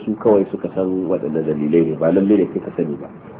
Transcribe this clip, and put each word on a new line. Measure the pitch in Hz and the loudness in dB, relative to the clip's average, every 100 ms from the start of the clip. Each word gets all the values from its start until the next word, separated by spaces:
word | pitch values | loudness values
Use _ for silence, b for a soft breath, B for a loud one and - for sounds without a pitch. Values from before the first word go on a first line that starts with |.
su | 110 107 | -2 0
kawai | 117 104 95 | 4 4 2
suka | 95 87 | -4 -6
san | 95 92 92 87 | -4 -2 -2 -2
waɗanda | 90 78 78 | -2 -2 -2
dalilai | 78 73 76 85 80 | -2 -2 2 2 2
ne, | 76 | 2
ba | 82 | 2
lalle | 95 98 101 | 4 4 4
ne | 82 | 2
kai | - | -2
ka | - - | -6 -4
sani | 80 71 | -4 -6
ba. | - - - | -12 -16 -20